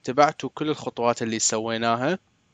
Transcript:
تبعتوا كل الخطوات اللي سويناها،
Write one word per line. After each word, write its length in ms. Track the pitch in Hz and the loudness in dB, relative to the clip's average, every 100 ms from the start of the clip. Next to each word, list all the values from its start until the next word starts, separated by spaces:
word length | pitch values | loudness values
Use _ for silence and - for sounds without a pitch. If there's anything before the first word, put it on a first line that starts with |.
تبعتوا 460 | - 127 147 - 135 | -2 4 4 2 -8
كل 160 | - 151 | -4 -4
الخطوات 520 | 147 127 - 117 117 | -4 -6 -2 0 0
اللي 180 | 113 113 | -2 0
سويناها، 800 | - 110 113 113 117 117 135 185 _ _ _ | 0 0 -2 -2 0 2 0 -2 _ _ _